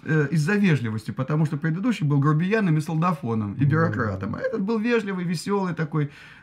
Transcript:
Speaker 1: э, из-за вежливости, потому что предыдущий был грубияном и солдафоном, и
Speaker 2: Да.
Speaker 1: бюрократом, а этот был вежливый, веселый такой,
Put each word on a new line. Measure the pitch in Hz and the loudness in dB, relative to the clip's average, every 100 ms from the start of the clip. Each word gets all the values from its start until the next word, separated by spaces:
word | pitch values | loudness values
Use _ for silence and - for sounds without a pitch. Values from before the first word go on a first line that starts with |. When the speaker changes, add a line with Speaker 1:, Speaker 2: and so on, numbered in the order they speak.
Speaker 1:
э, | - 156 143 | -2 0 2
из-за | 165 147 208 | 0 2 4
вежливости, | 202 139 113 110 - | 4 2 0 -4 -6
потому | 113 131 151 156 | -6 -2 0 0
что | 143 | -2
предыдущий | 160 165 240 214 147 | -4 -2 -2 0 2
был | 143 | 2
грубияном | 143 151 185 220 190 156 | 4 2 2 2 2 2
и | |
солдафоном, | 151 160 175 175 117 113 104 | 0 0 0 0 -2 -2 -2
и | 113 143 | 0 2
Speaker 2:
Да. | |
Speaker 1:
бюрократом, | 156 165 - 110 95 98 | 4 2 0 -2 -2 -6
а | 90 | -4
этот | - 220 | -4 -2
был | 190 226 | -2 0
вежливый, | 233 233 208 185 175 | 2 0 0 -4 -4
веселый | 170 - 202 190 160 | -4 -2 -2 -2 -4
такой, | 156 156 143 - - - | -2 -2 -2 -6 -20 -16